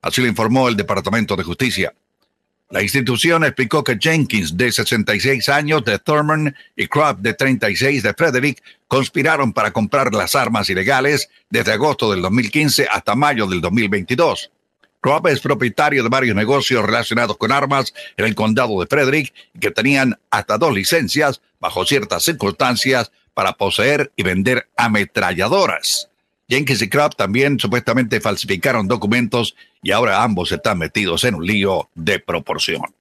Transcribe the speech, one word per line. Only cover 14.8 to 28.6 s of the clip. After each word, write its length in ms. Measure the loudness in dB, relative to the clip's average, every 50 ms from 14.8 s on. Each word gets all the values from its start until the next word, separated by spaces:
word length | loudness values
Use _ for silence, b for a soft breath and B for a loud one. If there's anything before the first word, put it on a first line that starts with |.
| _ _ _ _
Kropp 260 | 0 0 0 2 2
es 140 | 2 2 2
propietario 640 | 2 -2 0 0 0 -2 0 2 0 2 2 2 2
de 40 | 2
varios 280 | 2 2 2 2 2
negocios 500 | 0 2 2 2 0 2 2 0 0 2
relacionados 500 | 2 0 0 0 0 0 0 0 0 -2
con 140 | -2 0 0 2
armas 400 | 0 2 0 0 0 -2 -2 B B B B B
en 80 | -2 -2
el 80 | -2 0
condado 440 | 0 0 0 2 2 0 0 0 -2
de 60 | -2
Frederick, 480 | 0 0 0 2 2 2 0 -2 -4 B B B B B -6
que 120 | -6 -4 -2
tenían 460 | 0 0 2 2 2 2 2 0 -4 _ _
hasta 260 | -4 -4 0 0 0
dos 160 | 2 2 2 2
licencias, 680 | 0 0 0 0 0 0 0 0 0 0 0 0 -4 _ _ _ _
bajo 240 | -8 -6 -4 -2 -2
ciertas 380 | 0 0 0 0 -2 -4 -2 -2
circunstancias, 880 | -2 -2 -2 -2 -4 -2 _ 0 0 0 0 0 0 0 0 0 -4 _ _ _ _ _
para 200 | -2 -2 -2 -2
poseer 580 | _ -4 -2 0 0 2 2 2 0 -2 -4 _
y 80 | -4 -2
vender 460 | -2 0 0 0 0 0 0 -2 _ _
ametralladoras. 1300 | -2 0 0 2 0 -2 -2 _ -2 -2 -2 -2 -2 -2 0 2 2 2 0 -2 -4 -4 -4 -4 -4 -6 _ _ _ _ _ _ _ _ _
Jenkins 340 | -2 -2 0 0 0 0 0
y 60 | 0
Kropp 280 | 0 0 0 0 0
también 420 | -2 -4 0 2 2 2 2 2 0
supuestamente 640 | -2 -2 -2 -2 0 0 0 0 0 0 -2 -2
falsificaron 680 | -2 -2 -4 -4 -4 -4 -4 -2